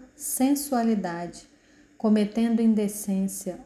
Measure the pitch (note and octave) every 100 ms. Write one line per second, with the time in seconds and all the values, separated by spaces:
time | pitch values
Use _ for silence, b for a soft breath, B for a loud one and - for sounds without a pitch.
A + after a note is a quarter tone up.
0 | - - - - C4 C#4+ - B3 A3+ G#3+
1 | F#3 E3+ F3 - - b b b b _
2 | A3 G#3+ G#3 A#3 A#3 A3+ A3+ G#3+ G3+ -
3 | - F#3+ G3 - - E3+